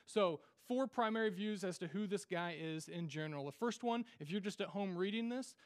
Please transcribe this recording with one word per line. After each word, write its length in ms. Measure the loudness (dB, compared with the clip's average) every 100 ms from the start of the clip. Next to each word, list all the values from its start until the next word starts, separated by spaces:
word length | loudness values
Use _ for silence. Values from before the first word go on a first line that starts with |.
| -2
So 340 | 4 4 4 -6 _ -2
four 200 | 0 2
primary 420 | 2 2 4 2
views 340 | 2 -2 0
as 140 | -2 -2
to 120 | -4
who 180 | -2 0
this 180 | -2
guy 320 | 0 -2 -2 -2
is 300 | -4 -4 -4
in 180 | -4 -4
general. 380 | -2 -4 -4
The 80 | -6
first 300 | -2 -2 0
one, 240 | 0 0 -2 -8
if 120 | -4
you're 100 | -2
just 220 | -2 -2
at 60 | -2
home 280 | 0 -2 0
reading 320 | 0 2 0
this, 260 | -2 -6 -12